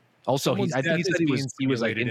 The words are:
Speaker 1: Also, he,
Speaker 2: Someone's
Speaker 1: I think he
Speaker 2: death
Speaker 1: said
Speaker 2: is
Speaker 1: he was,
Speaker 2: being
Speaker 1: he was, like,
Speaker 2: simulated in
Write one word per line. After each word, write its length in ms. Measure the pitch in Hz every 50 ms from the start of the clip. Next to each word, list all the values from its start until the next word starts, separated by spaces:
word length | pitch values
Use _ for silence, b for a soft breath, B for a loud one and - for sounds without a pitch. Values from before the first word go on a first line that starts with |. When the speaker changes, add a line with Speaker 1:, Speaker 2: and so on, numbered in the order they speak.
| _ _ _ _ _
Speaker 1:
Also, 280 | - 131 143 - 160 -
he, 140 | 196 196 175
Speaker 2:
Someone's 40 | -
Speaker 1:
I 80 | 135 135
think 140 | 165 165 165
he 40 | 170
Speaker 2:
death 100 | 190 175
Speaker 1:
said 0 |
Speaker 2:
is 40 | 175
Speaker 1:
he 140 | 165 147 135
was, 80 | 139
Speaker 2:
being 100 | 135 135 - -
Speaker 1:
he 80 | 135
was, 140 | 131 135 110
like, 80 | 117 113
Speaker 2:
simulated 120 | 113 110 123
in 60 | 113